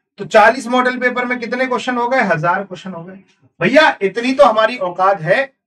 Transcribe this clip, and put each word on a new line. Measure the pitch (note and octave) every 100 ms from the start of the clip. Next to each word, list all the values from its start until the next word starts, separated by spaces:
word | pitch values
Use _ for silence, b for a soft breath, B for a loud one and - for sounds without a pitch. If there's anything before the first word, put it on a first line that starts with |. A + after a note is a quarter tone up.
| _ -
तो | -
चालीस | G#3+ G#3 - A3
model | B3+ B3+ B3
paper | B3+ A3+ B3
में | B3+
कितने | A3+ B3 B3+
question | A#3 C4 A#3+
हो | A#3+
गए? | C4
हजार | G3+ D#3 E3+ F#3+
question | F#3+ F3+ F#3
हो | E3+
गए। | F3 F#3+ _ _ _ -
भैया, | F3+ C#4+ D#4 -
इतनी | G3 A3 B3
तो | C4+ C4
हमारी | G#3+ A3 B3
औकात | F3+ - F#3+ F#3+
है | D#3+ A3+ C4+ _